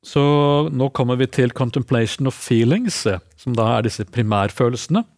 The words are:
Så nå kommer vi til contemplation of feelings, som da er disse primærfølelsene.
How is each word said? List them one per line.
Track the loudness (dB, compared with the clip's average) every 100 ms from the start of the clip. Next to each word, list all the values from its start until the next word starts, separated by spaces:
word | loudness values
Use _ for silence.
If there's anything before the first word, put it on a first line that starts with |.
Så | -2 0 2 4 4 2 0
nå | -2 -2 0
kommer | -2 0
vi | 0
til | 2 0
contemplation | 0 -4 -2 0 0 0 -2 -4
of | -4
feelings, | 0 2 4 2 0 -2 -4 -4 _ _
som | -4 0
da | 2 2
er | 0
disse | -4 -8
primærfølelsene. | -4 0 0 0 0 -2 -2 -2 -2 -2